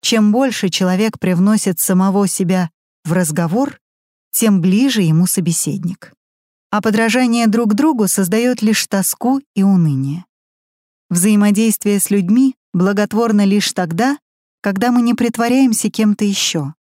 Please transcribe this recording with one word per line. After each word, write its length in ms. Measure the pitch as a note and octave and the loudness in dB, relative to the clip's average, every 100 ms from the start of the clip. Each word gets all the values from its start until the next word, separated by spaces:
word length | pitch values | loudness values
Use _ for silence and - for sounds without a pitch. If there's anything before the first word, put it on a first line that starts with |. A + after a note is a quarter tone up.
Чем 320 | - A3+ G#3 | 0 2 2
больше 360 | A3 C4+ A3+ F#3+ | 2 0 -2 -4
человек 500 | - F#3 F#3 A3 - | -2 -2 0 -2 -2
привносит 600 | F3+ F3 G3 G#3+ - F3 | -2 0 2 2 -2 -4
самого 480 | - F#3 F#3+ F#3+ G3 | 0 2 2 2 0
себя 440 | - F3+ F#3 E3+ _ _ _ | -2 -2 0 -2 _ _ _
в 80 | D#3+ | -4
разговор, 680 | F3+ E3 D#3 E3+ G3+ C#4+ - _ _ _ _ _ | -2 0 -2 -2 -2 -4 -6 _ _ _ _ _
тем 300 | - A3 G3 | -2 2 2
ближе 420 | F3 G3 C4+ A3+ | 2 2 2 2
ему 240 | E3+ D#3 F3+ | 2 2 2
собеседник. 880 | - E3 E3 - G2+ F#2+ - - _ _ _ _ _ _ | 0 -2 -4 -4 -6 -6 -10 -16 _ _ _ _ _ _
А 100 | G#3 | -2
подражание 680 | A3+ G#3 A3+ A#3 B3+ A#3 A3+ | 0 0 0 0 0 2 2
друг 280 | A3+ A3+ | 2 0
другу 320 | G#3 D4+ C4+ G3 | 2 0 0 -2
создает 560 | - F#3 A3 B3 A#3+ | 0 0 0 0 0
лишь 240 | G#3+ G#3+ - | 0 -2 -2
тоску 540 | G3 F#3 - A#3+ C4+ - | -2 -2 -4 -2 -2 -4
и 80 | - | -2
уныние. 600 | G3 F#3+ D#3+ C3+ C3+ D#3+ F3+ _ _ _ _ _ _ _ _ | 2 2 2 0 -4 -8 -12 _ _ _ _ _ _ _ _
Взаимодействие 880 | F3 F#3+ G#3 G#3 G3+ A3+ G#3 G#3 G3+ | -2 2 2 2 2 0 0 -2 -2
с 120 | - | 0
людьми 440 | G3+ F3 A#3 C4+ - _ | -2 2 2 2 0 _
благотворно 720 | F3 F#3+ G3+ G#3 G#3 A#3 G#3 | -2 0 0 -2 0 0 2
лишь 280 | G3+ G#3 - | 2 2 -2
тогда, 460 | - F3+ E3 B3 D4 _ _ _ _ | -4 -4 -2 -2 -2 _ _ _ _
когда 320 | G3+ G3 A#3+ | -4 0 0
мы 100 | B3 | 2
не 120 | A#3 | 0
притворяемся 760 | A#3+ A#3+ A3+ A#3 B3+ C4 A3 - | 0 -2 0 0 2 2 2 -4
кем-то 340 | - G#3+ G3+ | 0 0 0
еще. 500 | G#3 F#3+ - E3 C#3 - | -2 -2 -4 -4 -6 -10